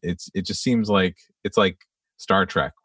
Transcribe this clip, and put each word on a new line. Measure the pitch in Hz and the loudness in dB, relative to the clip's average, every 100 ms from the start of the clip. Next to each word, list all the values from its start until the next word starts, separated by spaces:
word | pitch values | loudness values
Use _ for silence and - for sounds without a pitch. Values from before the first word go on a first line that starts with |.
It's, | 87 87 - | -8 -8 -8
it | - | -8
just | 92 104 | -6 -4
seems | - 120 107 | 0 0 2
like, | 101 92 - _ _ | 2 2 -2 _ _
it's | 101 - | -4 2
like | 98 90 _ _ _ _ | 2 0 _ _ _ _
Star | - 98 92 | 0 2 2
Trek, | - 71 - | 0 -4 -6